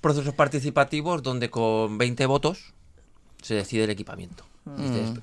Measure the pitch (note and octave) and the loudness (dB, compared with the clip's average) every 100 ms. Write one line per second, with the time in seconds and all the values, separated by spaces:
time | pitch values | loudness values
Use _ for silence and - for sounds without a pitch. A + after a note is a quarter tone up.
0 | D#3+ D3 C#3+ C#3 D3 C#3+ C#3 C#3+ C#3 D3+ | 2 2 0 2 2 2 0 2 2 0
1 | D3+ E3+ C3 B2+ A#2+ A#2+ A2+ A2 A2 G#2+ | -2 -2 -2 -2 -2 0 2 2 0 2
2 | B2 A#2+ C3 C#3+ D3+ F#3+ - - - - | 0 2 2 4 2 -2 -12 -20 -20 -20
3 | - - - - - G#2+ G2 A2+ A2 G2+ | -20 -20 -20 -20 -4 -2 0 0 0 0
4 | G#2 F#2 F2+ - - - - C#4+ C#3+ A#2+ | -8 -12 -14 -16 -20 -20 -16 -6 -2 0
5 | A2+ A#2 | -2 -6